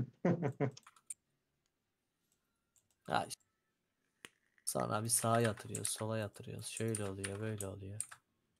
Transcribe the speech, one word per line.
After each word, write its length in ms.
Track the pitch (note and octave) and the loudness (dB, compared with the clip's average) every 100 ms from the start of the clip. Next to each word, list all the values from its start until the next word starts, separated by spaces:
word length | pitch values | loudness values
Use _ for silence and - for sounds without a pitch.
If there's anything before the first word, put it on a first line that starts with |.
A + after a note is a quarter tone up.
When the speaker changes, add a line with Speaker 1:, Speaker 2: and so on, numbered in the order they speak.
| C3 - | -4 2
Speaker 1:
<laughs> 500 | F3+ E3+ D3 - C#3 - - - - - _ _ _ _ _ _ _ _ _ _ _ _ _ _ _ _ _ _ - | 2 4 2 0 -2 -2 -18 -20 -16 -16 _ _ _ _ _ _ _ _ _ _ _ _ _ _ _ _ _ _ 0
Speaker 2:
Ya 160 | - - | 0 0
işte. 120 | - _ _ _ _ _ _ _ _ - _ _ _ | -6 _ _ _ _ _ _ _ _ -20 _ _ _
Sonra 400 | - C3+ A#2 A2 | -2 0 2 2
bir 40 | A2+ | 2
sağa 320 | - A#2 A#2 | 4 6 6
yatırıyoruz, 480 | A2+ G#2+ A2 G#2+ G#2 | 6 2 -4 -4 -2
sola 300 | - A2 A2 | -2 -2 -2
yatırıyoruz. 480 | G#2 - A#2+ A2 A2+ | -2 -6 -10 -10 -8
Şöyle 380 | - A2+ A2 | -2 0 0
oluyor, 360 | G2+ G2 F#2+ G2+ | -2 -4 -6 -4
böyle 260 | A2 G#2+ G2 | -4 -4 -4
oluyor. 340 | G2 F#2+ G#2+ - - _ _ _ | -6 -8 -8 -10 -12 _ _ _